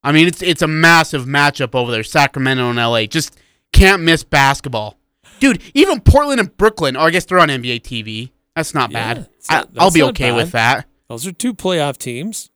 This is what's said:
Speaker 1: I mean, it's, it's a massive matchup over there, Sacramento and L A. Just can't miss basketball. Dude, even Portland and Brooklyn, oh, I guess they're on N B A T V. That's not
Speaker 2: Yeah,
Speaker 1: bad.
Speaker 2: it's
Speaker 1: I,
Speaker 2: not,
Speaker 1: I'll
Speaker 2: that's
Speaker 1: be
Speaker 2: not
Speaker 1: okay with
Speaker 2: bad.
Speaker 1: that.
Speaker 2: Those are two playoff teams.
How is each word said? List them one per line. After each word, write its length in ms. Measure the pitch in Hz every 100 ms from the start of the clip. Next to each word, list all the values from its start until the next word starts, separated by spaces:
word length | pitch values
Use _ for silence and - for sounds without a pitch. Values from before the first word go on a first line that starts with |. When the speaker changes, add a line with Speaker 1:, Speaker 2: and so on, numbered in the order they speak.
Speaker 1:
I 80 | 139
mean, 160 | 156 170
it's, 120 | 175
it's 220 | 180 160
a 60 | 160
massive 560 | 156 165 170 156 147
matchup 500 | 127 143 143 - 127
over 160 | 131 120
there, 140 | 113
Sacramento 680 | 110 156 143 - 131 131 123
and 80 | 120
L 180 | 117 117
A. 120 | 110
Just 280 | 165 147 _ _ _ _
can't 300 | - 190 196
miss 200 | 165 165
basketball. 760 | - 147 139 139 143 117 107 _ _ _ _ _
Dude, 200 | 180 190 -
even 260 | - 392 285
Portland 380 | - 277 294 269
and 180 | 185 _
Brooklyn, 400 | 214 214 151 127
oh, 40 |
I 100 | 160
guess 140 | 175
they're 160 | - 185
on 100 | 156
N 100 | 135
B 120 | 120
A 80 | 120
T 220 | - 120
V. 280 | 107 110 123 _ _
That's 180 | - 156
not 200 | 151 120
Speaker 2:
Yeah, 220 | 110 113
Speaker 1:
bad. 140 | 120 - _
Speaker 2:
it's 140 | -
Speaker 1:
I, 40 |
Speaker 2:
not, 140 | 160 - -
Speaker 1:
I'll 60 | 180
Speaker 2:
that's 80 |
Speaker 1:
be 60 | 165
Speaker 2:
not 80 | 139
Speaker 1:
okay 200 | 226 127
with 220 | 120 110
Speaker 2:
bad. 260 | 120 113 131
Speaker 1:
that. 80 | - _ _
Speaker 2:
Those 180 | 117 170
are 60 |
two 220 | 180 247
playoff 440 | 208 185 175 143 131
teams. 520 | - 120 190 214 -